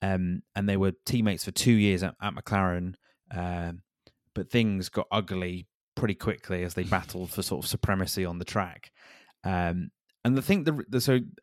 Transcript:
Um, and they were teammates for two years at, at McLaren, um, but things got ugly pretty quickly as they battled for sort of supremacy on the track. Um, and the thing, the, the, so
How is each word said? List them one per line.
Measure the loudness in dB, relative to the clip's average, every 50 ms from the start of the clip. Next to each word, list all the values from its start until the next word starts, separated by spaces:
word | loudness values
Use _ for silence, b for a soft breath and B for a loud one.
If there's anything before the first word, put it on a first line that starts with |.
| -2
Um, | 0 0 0 0 0 -2 -4 -8 _ _
and | -2 0 2
they | 2
were | 2 2 2 0 -2 _
teammates | -2 0 2 2 2 0 0 -4
for | -6 -4
two | 2 4 6 6
years | 8 6 6 4 4 0
at, | -2 -4 -6
at | -6 -6 -6
McLaren, | -8 -4 0 2 2 2 2 2 0 -2 -6 -8 -10 _ _ _ _ _ _ -8
um, | -6 -4 -4 -4 -4 -4 -6 -8 -10 -16 _ _ _ _ -20 _ _ _ _ _
but | -8 -6 0
things | 2 2 4 4 2 0 -2 -2
got | -4 -4 -2 0
ugly | -2 -2 -2 -2 -4 -4 -4 -4 -6 -8 -12 -14 _ _ _ _ _
pretty | -2 -2 -2 -2
quickly | -2 -2 -4 -4 -4 -6 -6 -4 -2 -2
as | -4 -4
they | -4 -2
battled | 0 0 0 0 -4 -8 -8 -8 -6
for | -6 -6 -4
sort | -4 -4 -4 -4
of | -4
supremacy | -2 -2 0 0 2 0 0 -2 -2 -2 -2
on | -4 -4 -6
the | -8
track. | -4 -2 -2 -2 -2 -6 -14 -20 -20 B B B B B B B B B _ -4
Um, | -2 0 0 0 0 0 -2 -4 -8 -12 _ _ _ _ _ 2
and | 2 2
the | 2 4
thing, | 4 2 4 4
the, | 0 0 -2 -4 -2
the, | -2 0
so | 2 4 2 2 2 -2 -10 -18